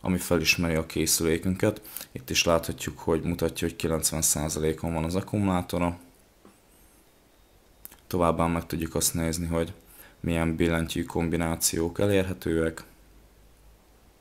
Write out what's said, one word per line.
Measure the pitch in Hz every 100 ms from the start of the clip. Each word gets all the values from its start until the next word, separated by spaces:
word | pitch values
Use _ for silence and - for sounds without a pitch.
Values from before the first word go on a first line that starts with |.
ami | - 92
felismeri | - 87 78 - 85 80
a | 78
készülékünket. | - 78 - 82 82 95 92 107 - - - -
Itt | - -
is | -
láthatjuk, | 87 82 - - - 73
hogy | - 82
mutatja, | 80 85 80 - 85
hogy | 78
kilencven | 82 80 - 80
százalékon | 78 78 78 78 78 78 87
van | 82
az | 80 90
akkumulátora. | - 107 98 90 90 87 87 87 - _ _ _ - _ _ - - _ _ _ _ _ _ _ _ _ - - -
Továbbá | 90 85 80 85
meg | 85 -
tudjuk | 82 78 82
azt | -
nézni, | 85 82 82 85
hogy | 82 82 - - - - -
milyen | 85 82 82 80
billentyű | 85 82 82 82
kombinációk | 85 87 85 82 82 85 - 87 85 -
elérhetőek, | 101 98 92 90 82 82 82 78 - - - - - - - - - - _ - - _